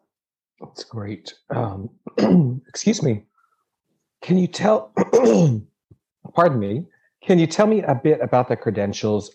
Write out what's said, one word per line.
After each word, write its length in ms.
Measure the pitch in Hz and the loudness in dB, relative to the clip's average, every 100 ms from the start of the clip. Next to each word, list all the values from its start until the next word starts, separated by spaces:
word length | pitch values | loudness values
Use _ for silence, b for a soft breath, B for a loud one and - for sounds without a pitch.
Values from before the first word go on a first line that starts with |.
| _ _ _ _ _ _ | _ _ _ _ _ _
That's 240 | - - | -20 -20
great. 500 | - 117 101 107 - - _ | -14 -12 -10 -12 -14 -20 _
Um, 400 | 120 113 95 101 - - - | -6 -6 -8 -12 -16 -10 -2
<clears throat> 440 | 220 185 135 127 - | 2 4 2 -2 -12
excuse 340 | - - 233 | -4 -2 0
me. 220 | 151 104 - _ _ _ _ _ _ _ _ _ | -2 -4 -6 _ _ _ _ _ _ _ _ _
Can 140 | - 180 | -2 0
you 100 | 180 | 0
tell, 460 | - 208 214 - - 196 | -2 0 0 -2 -4 0
<clears throat> 500 | 226 247 208 160 110 - _ _ _ _ _ - | 2 4 4 4 0 -6 _ _ _ _ _ -4
pardon 260 | - 170 127 | 2 2 2
me, 260 | 98 113 180 _ _ _ | -2 -6 -8 _ _ _
can 160 | - 180 | 2 2
you 80 | 160 | 4
tell 220 | - 214 | 2 2
me 140 | 220 | 2
a 120 | 170 | 0
bit 280 | 127 156 151 | 0 0 0
about 260 | 127 123 120 | 0 0 0
the 80 | 120 | -2
credentials 760 | - 101 101 98 107 107 95 | -4 -4 -4 -4 -2 -2 -4